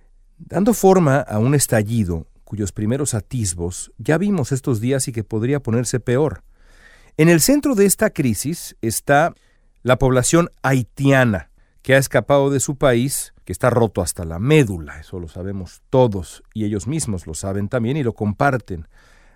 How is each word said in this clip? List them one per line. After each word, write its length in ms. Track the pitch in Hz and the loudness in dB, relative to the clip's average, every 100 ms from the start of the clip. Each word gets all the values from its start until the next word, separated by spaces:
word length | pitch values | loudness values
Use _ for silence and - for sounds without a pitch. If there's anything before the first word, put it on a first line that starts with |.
| _ _ _ _ | _ _ _ _
dando 360 | - 165 208 | -8 0 0
forma 460 | 220 190 190 160 135 | 4 6 6 6 2
a 200 | - 107 | 0 0
un 140 | 117 | 2
estallido 720 | 143 - 113 104 117 95 82 - _ _ | 2 2 0 0 -2 -2 -4 -8 _ _
cuyos 260 | 101 101 | -8 -8
primeros 420 | - 107 127 143 | -4 -4 -2 -2
atisbos 800 | 113 - 127 101 85 85 92 - _ | -4 -6 -6 -6 -4 -8 -8 -16 _
ya 200 | 117 160 | -2 0
vimos 360 | 202 196 123 | 0 -2 -2
estos 260 | 131 - 117 | -4 -2 -4
días 300 | 117 135 123 | -2 -2 -4
y 20 | |
que 140 | 113 104 | -8 -6
podría 360 | 110 117 143 | -4 -2 -4
ponerse 380 | 135 113 123 127 | -2 -2 -2 -4
peor. 440 | 117 123 151 - _ _ _ _ - - _ - | -2 0 0 -4 _ _ _ _ -20 -20 _ 2
En 100 | 160 | 4
el 140 | 170 | 6
centro 340 | - 285 294 226 | 4 2 2 2
de 120 | 196 | 2
esta 240 | - 214 | 2 -2
crisis 640 | - 135 107 - 170 - - | 0 -2 -2 -4 -8 -12 -8
está 520 | 113 - - 143 165 - _ _ _ _ | -6 -6 2 2 2 -4 _ _ _ _
la 160 | 117 127 | 0 2
población 520 | 135 127 123 165 170 - | 2 2 2 2 0 -2
haitiana, 880 | 131 135 113 - 139 135 123 95 - _ _ _ | -2 -2 -2 -2 2 4 4 0 -6 _ _ _
que 120 | - | 2
ha 60 | 131 | 2
escapado 500 | 131 131 113 143 139 | 4 -2 2 2 2
de 100 | 139 | 0
su 180 | - 143 | -2 0
país, 560 | 143 120 131 - - _ | 2 2 0 -4 -10 _
que 100 | - | -12
está 160 | - 127 | -2 0
roto 320 | 120 113 - | 2 0 0
hasta 240 | 90 - 82 | -6 -6 -8
la 140 | 85 | -6
médula, 600 | 117 156 120 90 76 78 | 2 4 4 -2 -10 -16
eso 200 | 76 95 | -14 -14
lo 80 | 82 | -12
sabemos 560 | - 92 98 90 - _ | -12 -10 -10 -12 -16 _
todos, 500 | 131 127 98 85 - _ | 2 2 2 -8 -16 _
y 140 | 113 107 | -6 -4
ellos 220 | 104 107 | -4 -4
mismos 400 | 160 123 92 80 | -6 -4 -8 -8
lo 80 | 78 | -10
saben 340 | 98 98 104 | -6 -6 -4
también 260 | 131 113 151 | -2 -2 -2
y 60 | |
lo 120 | 120 | -4
comparten 720 | - 107 98 143 131 - 87 80 _ _ _ _ | -2 -4 0 0 0 -6 -14 -14 _ _ _ _